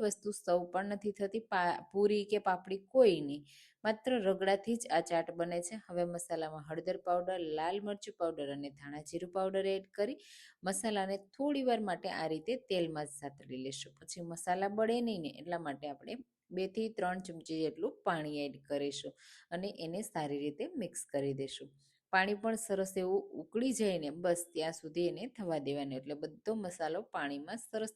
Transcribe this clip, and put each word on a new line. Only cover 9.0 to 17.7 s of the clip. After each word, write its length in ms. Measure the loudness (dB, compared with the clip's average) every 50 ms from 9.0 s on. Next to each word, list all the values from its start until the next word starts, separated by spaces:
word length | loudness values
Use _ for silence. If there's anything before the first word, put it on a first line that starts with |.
| -8 -6
જીરું 220 | -6 -6 -6 -4 -2
પાવડર 340 | 0 0 2 2 2 2 2 0
એડ 120 | 0 -2 -6 -4 -2
કરી 200 | -2 -2 -2 -6 -10 -18 -20 -20 -20 -20 -16 _ -4 -2
મસાલાને 500 | -2 0 0 0 0 0 0 0 -2 -4 -6 -8 _
થોડી 300 | 0 2 2 2 2 4 4
વાર 140 | 2 2 2 0
માટે 200 | -2 -2 -2 -4 -2
આ 140 | -2 0 0
રીતે 220 | 0 -2 -2 -2 -2 -2 -2 0
તેલમાં 380 | 2 2 2 2 0 -4 -6 -6
જ 40 | -8 -10
સાતળી 400 | -10 -10 -10 -12 -12 -10 -8 -6 -6
લેશું. 280 | -6 -6 -8 -10 -12 -14 -18
પછી 260 | -14 -12 -10 -8 -8 -8
મસાલા 400 | -8 -6 -2 0 0 2 0 0 2 2
બળે 180 | 2 4 4 2 2 0
નહીં 120 | -2 -2 -4
ને, 60 | -6 -8 -8
એટલા 180 | -6 -4 -4 -4 -2 -4
માટે 240 | -6 -6 -6 -8
આપણે 240 | -8 -8 -10 -10 -10 -10 -10 _ _ _ _ -8 -4
બે 100 | -2 -2 -2 0 -2
થી 100 | -2 -2 -2 -2
ત્રણ 240 | 0 0 0 -2 -4 -8
ચમચી 320 | -10 -12 -8 -6 -2 0 0
જેટલું 280 | 0